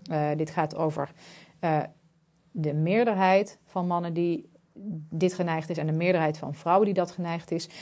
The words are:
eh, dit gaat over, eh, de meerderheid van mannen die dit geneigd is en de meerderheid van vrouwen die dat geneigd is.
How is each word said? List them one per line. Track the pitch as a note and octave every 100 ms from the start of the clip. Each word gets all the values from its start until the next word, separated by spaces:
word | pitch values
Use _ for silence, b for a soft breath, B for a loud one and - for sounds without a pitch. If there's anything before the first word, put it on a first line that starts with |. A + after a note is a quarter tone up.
eh, | - D#3 D3 D3+
dit | D#3
gaat | F3 D#3 D#3+
over, | D#3 D3 C#3+ B B B B _
eh, | E3+ D3+ - - _ _ _ _ _
de | G3+ D3+
meerderheid | D3+ D#3+ G#3+ A#3+ G3 F#3 F#3+ G3+ -
van | _ F#3+ F3+
mannen | F3 F3
die | E3 F3 E3 - _ _ - G3+ D#3+ D3+
dit | D#3+ F#3
geneigd | F#3 E3+ D#3+ D#3+
is | D#3+
en | D#3
de |
meerderheid | D#3+ F3 F3+ D#3 D3+
van | C#3+
vrouwen | C#3+ E3+ F#3 G#3+
die |
dat | F#3 F3+
geneigd | - E3+ E3 -
is. | E3 - B